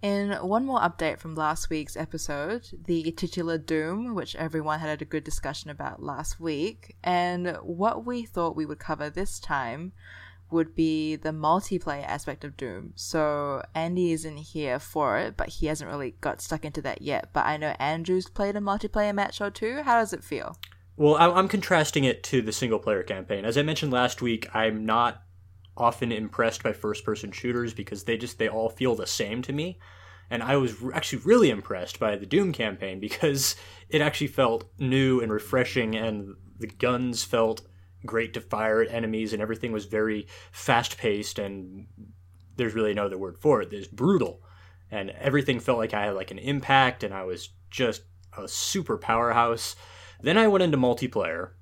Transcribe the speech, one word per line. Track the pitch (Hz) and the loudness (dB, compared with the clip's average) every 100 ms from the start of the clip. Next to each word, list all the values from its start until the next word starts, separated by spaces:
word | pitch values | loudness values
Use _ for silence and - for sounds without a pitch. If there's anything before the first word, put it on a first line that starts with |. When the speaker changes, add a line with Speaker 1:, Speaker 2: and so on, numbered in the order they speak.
Speaker 1:
In | 208 202 202 | 0 0 0
one | 196 185 214 269 | -2 0 0 2
more | 254 | 2
update | 175 170 160 - | 2 2 -2 -2
from | 165 | -8
last | 160 156 156 - | -2 0 0 -2
week's | 156 147 - | -2 -4 -8
episode, | 160 160 - 190 151 233 - - | -6 -6 -6 -4 -4 -6 -8 -16
the | - 170 160 | -2 0 0
titular | 165 175 - 165 165 | -4 -4 -2 -2 -2
Doom, | 147 160 156 190 247 | 0 0 0 -4 -4
which | 214 120 - | -4 -6 -6
everyone | 160 160 156 151 | -4 -2 -2 -2
had | 160 151 | -2 -4
a | 151 | -4
good | 156 | -6
discussion | 147 - 143 147 151 | -2 -2 -2 -8 -10
about | 147 139 - | -8 -8 -8
last | 143 135 156 - | -8 -6 -6 -4
week, | 165 151 175 226 - - | -2 0 -2 -4 -18 -8
and | - 180 175 180 180 165 | 0 2 2 0 -2 -4
what | - 170 208 - | -8 0 0 0
we | 233 247 226 | -4 -6 -6
thought | - 170 | -2 -2
we | 156 151 | -2 -4
would | 147 | -6
cover | - 156 147 | -6 -4 -4
this | 160 160 - | -4 -4 -4
time | - 147 123 131 180 - - - - - - | -4 -2 -2 -6 -10 -12 -20 -20 -20 -20 -2
would | 165 160 - | 0 2 2
be | 160 156 156 156 | 2 2 -2 -2
the | 156 | -4
multiplayer | 156 151 175 - 185 - 143 | -2 2 2 2 -4 -2 -6
aspect | 143 131 - 131 | -4 -6 -6 -8
of | 147 | -10
Doom. | 139 131 95 - - | -8 -8 -8 -12 -12
So | - 165 151 147 143 135 - | -4 0 2 0 -2 -4 -6
Andy | 160 165 180 175 | -4 -2 2 2
isn't | 165 160 147 | 0 -4 -12
here | 156 160 147 127 | -10 -6 -2 -2
for | - - 143 214 | -2 0 2 2
it, | 220 214 | 0 -4
but | - | -6
he | - 151 | -2 -2
hasn't | 156 139 | -2 -4
really | 143 131 - | -6 -8 -4
got | 147 - | -6 -4
stuck | - 156 151 | -6 -6 -6
into | 147 | -6
that | 139 - | -6 -6
yet. | 143 131 - | -2 -2 -2
But | - - | 0 0
I | 151 | 0
know | 151 - | -2 -2
Andrew's | 139 160 165 185 185 | -2 -2 0 0 0
played | - 202 202 | -2 -2 0
a | |
multiplayer | 202 202 214 214 208 | 0 -2 -2 0 0
match | 202 196 - | 2 -2 -2
or | 202 | -6
two. | 202 220 262 | -4 -4 -2
How | 285 240 | 4 4
does | 220 | 4
it | 175 | -2
feel? | - 143 - 170 - - - - | -6 -6 -6 -12 -18 -20 -20 4
Speaker 2:
Well, | 147 | 6
I, | 151 170 | 8 8
I'm | 175 190 | 6 4
contrasting | 214 - 175 151 160 | 2 4 4 4 4
it | 135 120 | 2 2
to | - 135 | 0 0
the | 110 | 0
single-player | 104 123 107 - 104 | -2 2 2 2 0
campaign. | 90 98 95 101 104 | 0 -6 -2 -2 0
As | 117 | 0
I | |
mentioned | 147 156 151 | 2 0 0
last | 127 123 - | 2 2 2
week, | 123 113 - | -2 -2 -2
I'm | 110 113 107 | 2 2 0
not | 110 110 120 - - - - - - - | 2 4 2 0 -18 -20 -20 -20 -20 2
often | 120 120 117 | 2 2 -2
impressed | 110 107 - 117 - | -2 -4 0 0 2
by | 120 | -4
first-person | 104 107 104 - 107 104 | -2 -4 -4 -4 -4 -6
shooters | - 123 120 117 | -6 -4 -2 -4
because | 110 98 101 | -6 -10 -10
they | 98 113 | -4 -4
just, | 117 - | -4 -2
they | 110 | -2
all | 110 113 | 0 -2
feel | - 127 | 0 0
the | 110 95 | 0 -2
same | - 104 113 | -2 -2 -4
to | 123 | -4
me. | 143 165 185 - - - - - | -4 -4 -8 -18 -20 -20 -20 -8
And | 120 | -6
I | 117 139 | 2 2
was | 127 104 | 2 -2
r-, | 123 | -4
actually | 143 - 131 | -4 -4 -4
really | 123 240 190 | 6 8 8
impressed | 107 95 95 90 - | 4 -4 -6 -6 -2
by | 113 101 | 0 0
the | 98 | 0
Doom | 196 98 | 2 2
campaign | 156 110 92 98 95 | 0 -2 -2 -8 -6
because | 104 - 156 139 135 - - - - | -6 0 0 2 0 -2 -10 -20 -2
it | 156 | 2
actually | 151 - 143 | 2 2 -4
felt | - 127 113 - - | 4 4 4 -4 -4
new | 135 131 135 127 | 2 4 6 4
and | 117 | 2
refreshing, | 107 - 131 127 131 113 110 | -2 2 2 2 2 0 0
and | 113 107 98 98 - - | -2 -4 -8 -14 -20 -12
the | 113 | -12
guns | - 123 123 127 113 | 0 0 2 0 -4
felt | - 120 113 110 - - - - 95 | 0 2 2 0 -8 -20 -20 -18 -6
great | 113 113 | -4 -2
to | 117 | -6
fire | - 107 110 110 | -6 -2 2 4
at | 113 | 2
enemies, | 117 113 110 110 | 0 -2 -2 -2
and | 104 | -2
everything | 107 113 120 | -4 -4 -4
was | 110 98 | -4 -2
very | 107 110 107 101 - - | 0 0 -2 -6 -16 -20
fast-paced, | - - 123 - - 120 104 104 - | -12 2 2 2 -4 -2 -2 -4 -6
and | 98 98 92 98 95 - - - - - - - | -8 -8 -12 -14 -18 -20 -20 -20 -20 -20 -20 -4
there's | 117 | -2
really | 107 107 | 0 0
no | 104 101 | 2 0
other | 95 | -2
word | 95 85 | -8 -2
for | 151 127 | 4 4
it. | 87 | 2
It's | 101 92 | -8 -12
brutal. | 101 135 196 107 - - - - - - | 0 4 4 2 -4 -18 -20 -20 -20 -10
And | 107 98 | -8 -8
everything | - 139 139 135 123 | -2 2 2 2 0
felt | - 120 | 2 2
like | 110 | 2
I | 107 104 | 0 0
had, | |
like, | 98 95 | -2 -6
an | 98 | -8
impact, | 117 143 131 135 127 123 | -2 -2 4 6 6 2
and | 104 | -6
I | 95 | -6
was | 92 90 - - - | -6 -6 -8 -18 -14
just | - 127 107 - - - - | -2 0 0 -8 -20 -20 -14
a | 95 | -10
super | - - 196 170 110 | -6 -2 -2 -2 -4
powerhouse. | - 113 120 117 117 117 - - - - - - | 2 2 4 4 4 2 -4 -10 -18 -20 -20 -6
Then | 127 185 | 2 6
I | 220 | 6
went | 196 | 6
into | 180 147 | 4 4
multiplayer | 127 120 127 113 85 82 90 - | 4 4 0 0 -2 -2 -6 -12